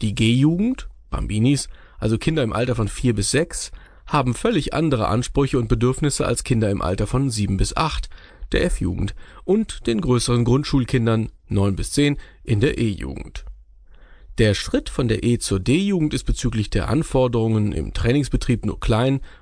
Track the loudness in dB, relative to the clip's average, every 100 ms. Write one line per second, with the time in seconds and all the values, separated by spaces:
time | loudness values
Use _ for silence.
0 | -4 2 4 4 4 2 0 -2 -8 -16
1 | -8 -6 -2 2 2 2 -2 -14 -20 -6
2 | -2 0 0 0 0 0 -2 0 -2 0
3 | 0 0 0 0 -2 -4 -10 -12 -18 -20
4 | -4 0 0 0 0 0 0 0 0 2
5 | 2 0 0 0 0 0 0 2 2 2
6 | 0 0 0 -2 0 2 2 0 0 -2
7 | 0 0 0 0 0 2 0 2 0 -2
8 | -6 -12 -20 -16 -4 0 0 0 -2 -2
9 | -4 -6 -14 -8 0 0 0 -4 -2 0
10 | 2 2 2 2 4 2 2 0 2 0
11 | 2 0 -2 -8 -4 0 2 0 -2 0
12 | 2 0 -6 -14 -4 0 2 2 -2 -2
13 | -8 -10 -12 -14 -14 -16 -20 -20 -20 -20
14 | -20 -20 -10 2 2 2 0 -4 -2 -2
15 | 0 0 0 0 0 -2 2 2 2 0
16 | 0 -2 -2 -2 -2 -2 0 -2 0 0
17 | 0 2 2 2 2 2 0 -2 -4 -2
18 | 2 2 0 0 0 0 -2 -2 0 2
19 | 2 0 -4 -14